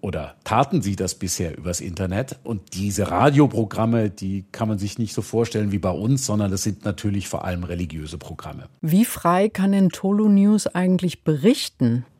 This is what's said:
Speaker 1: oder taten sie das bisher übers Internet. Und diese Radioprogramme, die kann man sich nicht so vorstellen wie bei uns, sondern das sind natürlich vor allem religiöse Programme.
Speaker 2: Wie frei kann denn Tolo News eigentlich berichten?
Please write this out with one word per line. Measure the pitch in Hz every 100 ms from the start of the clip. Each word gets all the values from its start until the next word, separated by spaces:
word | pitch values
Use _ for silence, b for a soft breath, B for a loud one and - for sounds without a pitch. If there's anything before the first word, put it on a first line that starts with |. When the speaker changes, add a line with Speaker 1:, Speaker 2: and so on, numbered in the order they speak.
Speaker 1:
oder | 104 82 76 _
taten | - 110 139 175
sie | 98 98
das | 95
bisher | - 95 - 87 -
übers | 85 85
Internet. | - 87 92 98 131 -
Und | - 107 -
diese | 92 101 101 95
Radioprogramme, | 90 135 139 143 113 107 101 113 117 107
die | 101 95 98 95
kann | - 110
man | 104
sich | 101 -
nicht | 110
so | -
vorstellen | 101 113 117 110 104
wie | 98
bei | 98
uns, | 90 110 135 135
sondern | 104 101
das | 95
sind | 107 90
natürlich | 104 95 107 101 -
vor | - 90
allem | 87
religiöse | 87 87 85 80 76 76
Programme. | - 80 76 78 - _
Speaker 2:
Wie | 160 180 233
frei | - 170 180 214
kann | - 196
denn | 196 185
Tolo | - 196 208 214
News | 202 202 214 -
eigentlich | 180 185 185 180 -
berichten? | - 151 175 262 - _ 123 123 123